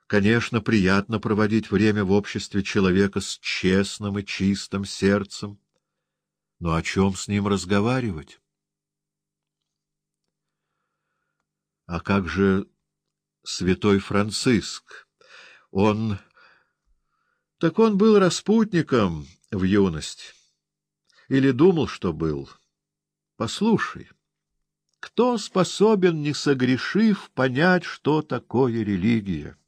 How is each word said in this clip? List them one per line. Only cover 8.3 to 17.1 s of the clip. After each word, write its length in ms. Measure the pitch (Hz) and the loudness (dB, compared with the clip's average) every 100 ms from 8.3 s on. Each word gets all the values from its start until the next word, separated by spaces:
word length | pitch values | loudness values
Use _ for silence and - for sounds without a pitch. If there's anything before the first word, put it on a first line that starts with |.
| - _ _ _ _ _ _ _ _ _ _ _ _ _ _ _ _ _ _ _ _ _ _ _ _ _ _ _ _ _ _ _ _ _ _ - | -20 _ _ _ _ _ _ _ _ _ _ _ _ _ _ _ _ _ _ _ _ _ _ _ _ _ _ _ _ _ _ _ _ _ _ -10
А 120 | 85 | -8
как 300 | - 98 85 | -2 -2 -2
же 400 | 92 98 95 - _ _ _ _ _ _ _ | 0 2 2 -4 _ _ _ _ _ _ _
святой 560 | - - 87 90 104 98 | -12 -4 -2 0 2 2
Франциск? 1080 | - 101 107 - 131 110 - - _ - _ _ _ - - - _ | 2 -2 -2 -2 0 0 0 -12 _ -20 _ _ _ -20 -20 -20 _
Он, 480 | 95 107 107 110 98 _ _ _ _ _ _ _ _ _ | 0 0 0 -2 -6 _ _ _ _ _ _ _ _ _